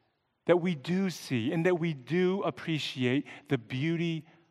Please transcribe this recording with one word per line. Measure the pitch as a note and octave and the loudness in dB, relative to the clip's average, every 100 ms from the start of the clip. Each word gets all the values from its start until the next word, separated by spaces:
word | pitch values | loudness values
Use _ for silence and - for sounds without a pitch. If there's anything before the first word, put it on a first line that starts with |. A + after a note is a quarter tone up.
| _ _ _ _ - | _ _ _ _ 2
that | E3+ | 4
we | F#3 D3+ | 2 -4
do | C3 F#3 F#3+ | -2 0 0
see | - - B2+ A#2 | -4 -2 0 0
and | E3+ F3 | 2 2
that | E3+ | 2
we | E3+ | 0
do | C#3 A#2+ F3 F3+ G3 | -4 -2 2 2 2
appreciate | F3 - - D3+ - C3+ B2 C#3 - - - | -2 -4 -4 -4 -4 -2 0 0 -2 -10 -4
the | C3+ | -4
beauty | A2 C3 D#3+ E3 E3+ D#3+ - - _ | -2 -2 0 0 -2 -4 -8 -20 _